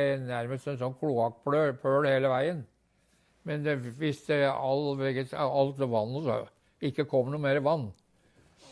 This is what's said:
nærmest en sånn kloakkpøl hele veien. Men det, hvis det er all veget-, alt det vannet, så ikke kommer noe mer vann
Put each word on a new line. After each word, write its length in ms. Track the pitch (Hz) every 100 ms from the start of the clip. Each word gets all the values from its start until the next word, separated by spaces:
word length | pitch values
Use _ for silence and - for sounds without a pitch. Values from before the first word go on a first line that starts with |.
| 139 135
nærmest 460 | 127 120 120 131 -
en 80 | 135
sånn 180 | 127 131
kloakkpøl 1080 | 156 120 113 - 143 143 151 127 135 139 147
hele 240 | 135 135
veien. 340 | 127 151 170 113 _ _ _ _ _ _ _ 170
Men 160 | 151 147
det, 140 | 139 123 123
hvis 220 | 156 135 -
det 160 | 147 139
er 80 |
all 380 | 131 135 139 147 139
veget-, 340 | 135 127 131
alt 460 | - 139 139 135 135
det 80 | 135
vannet, 380 | 113 110 135 151
så 80 | 113 104 _ _ _
ikke 240 | 151 131 143
kommer 260 | 135 123
noe 80 | 151
mer 180 | 143 143
vann 240 | 139 160 110 - _ _ _ _ _ _ -